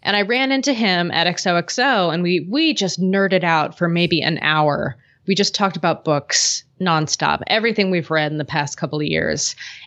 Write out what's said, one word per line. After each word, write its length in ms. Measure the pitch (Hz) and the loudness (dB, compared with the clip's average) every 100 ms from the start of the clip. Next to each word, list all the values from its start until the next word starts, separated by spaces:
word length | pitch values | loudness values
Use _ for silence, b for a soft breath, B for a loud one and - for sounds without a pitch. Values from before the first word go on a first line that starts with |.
and 120 | - 208 | -2 0
I 80 | |
ran 280 | 196 240 262 | 0 0 0
into 220 | 269 262 | 0 0
him 380 | 240 220 180 175 | 0 2 2 0
at 160 | 160 170 | 0 0
X 180 | 175 185 | 0 0
O 100 | 170 | 0
X 200 | 170 - | -2 -2
O, 320 | 269 233 175 | 0 2 2
and 140 | 165 | 0
we, 240 | 175 180 165 | 0 0 0
we 240 | 254 320 | 0 0
just 260 | - 190 - | 0 -2 0
nerded 440 | 185 196 196 185 | 0 2 2 2
out 340 | 170 160 143 - | 2 2 0 -2
for 100 | 175 | 0
maybe 320 | 170 170 165 | 2 2 2
an 180 | 135 165 | 0 0
hour. 540 | - 156 151 143 - - b b - | 2 2 2 2 -2 -6 b b -2
We 80 | 190 | 0
just 180 | 196 | 0
talked 240 | - 196 180 | 0 0 2
about 260 | 170 156 | -2 0
books 600 | - 147 - - - - - - | 0 -2 0 0 0 -2 -8 -4
nonstop, 600 | 185 160 156 - 151 - - | 0 2 0 0 0 0 0
everything 460 | 220 226 220 190 | 0 0 0 0
we've 180 | 180 147 | 0 0
read 220 | 156 151 | -2 0
in 80 | 151 | -4
the 60 | 147 | -4
past 320 | 160 143 - | -4 -4 -6
couple 220 | 151 151 | -6 -4
of 60 | 151 | -2
years. 500 | - - 151 - B B B | -2 -2 -2 -4 B B B